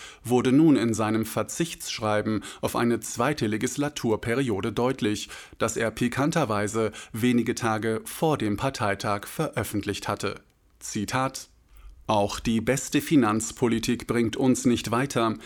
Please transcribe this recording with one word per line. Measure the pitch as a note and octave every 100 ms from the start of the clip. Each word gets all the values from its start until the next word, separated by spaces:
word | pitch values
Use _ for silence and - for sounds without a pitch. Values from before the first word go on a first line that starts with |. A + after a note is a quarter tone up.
| - -
wurde | A2+ B2 B2
nun | C3+ D#3+ B2
in | A#2
seinem | G#2+ G#2+ A2 A2
Verzichtsschreiben | A2+ G#2 - E3 - - - G#2+ G#2+ A2 G#2+ - -
auf | C3 A#2+
eine | A#2 A2+
zweite | - - B2+ D3+ A2
Legislaturperiode | G#2+ B2+ - C#3+ - A#2+ G#2 A#2 A#2+ C3 G2 A2+
deutlich, | A2+ B2 C3+ G#2+ G#2+ - - - -
das | A2+ A2+
er | A2+
pikanterweise | - A#2+ B2+ D3 D#3+ A#2+ G#2 G#2 A2 G#2+ - -
wenige | A2 B2 A#2+ A#2
Tage | A#2 A#2 G#2+ A2 A2
vor | - - D#3+ C#3+
dem | G#2+ G2+
Parteitag | C3+ - G#2+ G2 A2 G2+ -
veröffentlicht | - D#3 B2+ A2+ G#2 G2+ G2 -
hatte. | G#2 G2+ G2+ - _ _ _
Zitat: | - A2 G2 C3 C3+ - - _ _ - - - -
„Auch | G#2+ G2+ -
die | - A2+
beste | A2+ C#3 - D3+
Finanzpolitik | C#3+ D3+ G#2+ A2 - - A#2+ A2+ A#2+ A#2+ -
bringt | A#2 A2+ -
uns | C3 B2
nicht | B2 A2+ A2
weiter, | A#2 - B2 A2+ -